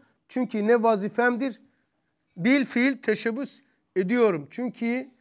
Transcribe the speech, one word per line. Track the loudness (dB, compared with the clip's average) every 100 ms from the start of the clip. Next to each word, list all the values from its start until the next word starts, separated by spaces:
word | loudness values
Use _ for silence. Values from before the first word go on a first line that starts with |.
| _ _ _
Çünkü | -4 -4 -2 2
ne | 4
vazifemdir. | 4 0 0 0 0 0 -4 -8 _ _ _ _ _ _ _ -4
Bil | 2 2
fiil | 2 0 0 0
teşebbüs | -2 -2 -2 -4 -8 -12 _ _ _ -4
ediyorum. | 0 2 2 2 -4
Çünkü | -8 -8 -4 -4 -4 -6 _